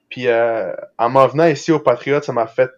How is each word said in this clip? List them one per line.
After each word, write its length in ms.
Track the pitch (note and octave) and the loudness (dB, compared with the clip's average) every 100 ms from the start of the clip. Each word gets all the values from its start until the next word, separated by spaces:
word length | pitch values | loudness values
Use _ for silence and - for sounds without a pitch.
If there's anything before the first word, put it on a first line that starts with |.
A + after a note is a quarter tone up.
| - | -18
Puis, 200 | - B2 | -4 0
euh, 440 | A#2 A#2 A2+ F#2 - - - | 2 0 -2 -6 -10 -12 -4
en 100 | A#2 | 0
m'en 160 | C3+ C3 | 4 2
venant 200 | C3+ E3+ | 4 2
ici 260 | C#3+ - | 0 0
aux 80 | D#3 | 0
Patriots, 420 | D3+ A#2+ - C#3+ | 0 0 0 -2
ça 100 | D3 | -2
m'a 140 | A#2+ A2 | -4 -2
fait, 240 | - C3 | -2 -2